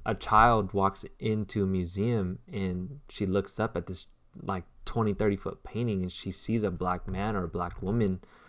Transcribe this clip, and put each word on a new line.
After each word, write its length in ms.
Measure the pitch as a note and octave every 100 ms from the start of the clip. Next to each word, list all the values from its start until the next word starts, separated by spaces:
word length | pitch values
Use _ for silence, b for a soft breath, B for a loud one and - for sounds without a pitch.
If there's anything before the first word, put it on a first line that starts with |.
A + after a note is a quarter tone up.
| A2
a 100 | G#2+
child 580 | - G#2+ A#2 A2+ F#2+
walks 320 | G2 G2 - - -
into 440 | A2 G#2+ G2+ A2
a 40 | F#2+
museum 720 | F#2+ E2+ F#2+ A2+ A#2 F2+ F#2 -
and 480 | G#2+ F#2+ F2+ F#2 C#3+ -
she 160 | - F#2+
looks 340 | G2 - -
up 180 | A2 -
at 100 | F2
this, 200 | F2+ - - _ -
like, 220 | - F#2+ - - -
twenty, 280 | A#2 A2
thirty 240 | F#2+ G#2+ G2+
foot 260 | F#2+ -
painting 380 | - A2 A#2+ G2
and 100 | F2+
she 200 | - G2
sees 320 | F2 - A2+
a 80 | G#2
Black 360 | F2 F2+ F2+ -
man 280 | F#2 G#2+ G#2
or 80 | F2
a 40 |
Black 320 | F2 F2 -
woman, 380 | F#2 A#2 G#2 F#2 b b